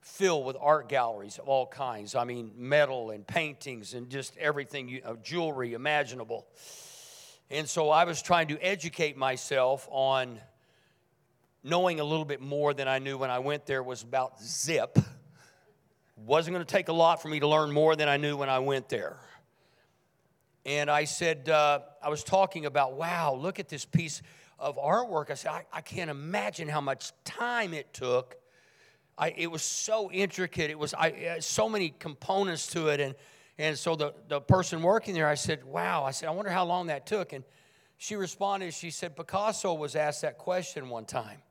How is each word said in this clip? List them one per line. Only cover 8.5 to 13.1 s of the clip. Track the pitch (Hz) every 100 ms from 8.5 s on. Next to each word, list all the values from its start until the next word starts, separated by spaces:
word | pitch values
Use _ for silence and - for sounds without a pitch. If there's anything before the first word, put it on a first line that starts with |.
| 151
educate | 180 196 160 - 156 135
myself | 135 131 - 135 127 135 -
on | 135 135 135 127 113 - _ _ _ _ _ _ _ _ _ _ _
knowing | 131 170 180 165
a |
little | 147 156
bit | 151 143
more | 135 143 147
than | 143 135
I | 135
knew | 135